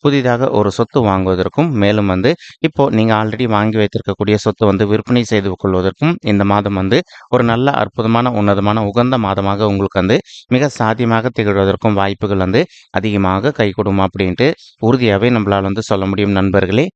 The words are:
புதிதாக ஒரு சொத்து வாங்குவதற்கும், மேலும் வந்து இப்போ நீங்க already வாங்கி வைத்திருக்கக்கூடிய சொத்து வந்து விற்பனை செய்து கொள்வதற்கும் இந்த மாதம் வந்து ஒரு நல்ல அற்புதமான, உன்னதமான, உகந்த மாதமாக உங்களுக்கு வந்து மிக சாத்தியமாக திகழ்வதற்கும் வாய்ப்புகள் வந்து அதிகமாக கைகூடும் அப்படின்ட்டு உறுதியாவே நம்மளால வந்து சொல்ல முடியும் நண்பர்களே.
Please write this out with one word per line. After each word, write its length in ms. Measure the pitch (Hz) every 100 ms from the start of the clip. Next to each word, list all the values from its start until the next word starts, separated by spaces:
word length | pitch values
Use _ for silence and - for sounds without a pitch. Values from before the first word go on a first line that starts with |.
| 147
புதிதாக 440 | 139 127 120 135 135
ஒரு 100 | 101 -
சொத்து 240 | 117 143 110
வாங்குவதற்கும், 600 | 95 95 92 87 - 165 120
மேலும் 260 | 101 107 101 92
வந்து 180 | 110 175 - - 160
இப்போ 160 | - 139 110
நீங்க 140 | 113 107
already 300 | 110 107 123 107
வாங்கி 220 | 110 110
வைத்திருக்கக்கூடிய 540 | 104 107 - 98 104 104 110
சொத்து 260 | 101 107
வந்து 180 | 98 104
விற்பனை 320 | 107 107 123 113
செய்து 200 | 107 98 90 98
கொள்வதற்கும் 500 | 92 92 - 151 175 110
இந்த 120 | 101 98
மாதம் 360 | 101 101 98
வந்து 180 | 95 139 - - - 123
ஒரு 100 | 117
நல்ல 180 | 117 135 135
அற்புதமான, 520 | 104 - 113 117 123 110
உன்னதமான, 480 | 101 98 101 107 101
உகந்த 260 | 104 123 127 101
மாதமாக 340 | 98 98 101 107
உங்களுக்கு 200 | 98 98
வந்து 260 | 98 92 131 - - -
மிக 140 | 127 143
சாத்தியமாக 600 | - 110 110 117 113 120 -
திகழ்வதற்கும் 600 | 104 98 98 92 113 101
வாய்ப்புகள் 440 | 98 98 101 98 92
வந்து 160 | 107 175 - _ 95
அதிகமாக 560 | 104 101 95 98 120 -
கைகூடும் 440 | 107 - 104 98 95
அப்படின்ட்டு 440 | 95 95 87 131 - - _ 110
உறுதியாவே 440 | 127 120 98 117 120
நம்மளால 320 | 101 98 98
வந்து 200 | 101 -
சொல்ல 140 | 101 98
முடியும் 260 | 98 104 95
நண்பர்களே. 480 | 98 95 92 104 180